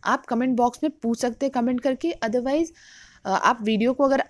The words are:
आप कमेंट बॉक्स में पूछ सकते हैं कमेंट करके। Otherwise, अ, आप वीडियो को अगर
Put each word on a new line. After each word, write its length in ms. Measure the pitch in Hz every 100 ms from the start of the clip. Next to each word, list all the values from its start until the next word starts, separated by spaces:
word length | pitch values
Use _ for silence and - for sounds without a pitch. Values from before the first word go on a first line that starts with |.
आप 220 | - 262 -
कमेंट 300 | 226 254 240
बॉक्स 240 | 247 240
में 100 | 311 -
पूछ 180 | 233 233
सकते 260 | 240 226 277
हैं 40 |
कमेंट 280 | 254 240 247
करके। 340 | 269 262 330 -
Otherwise, 440 | 226 247 247 294 330 - - - - -
अ, 60 | -
आप 280 | 190 - 240
वीडियो 300 | 214 220 233
को 120 | 262
अगर 180 | 277 269 -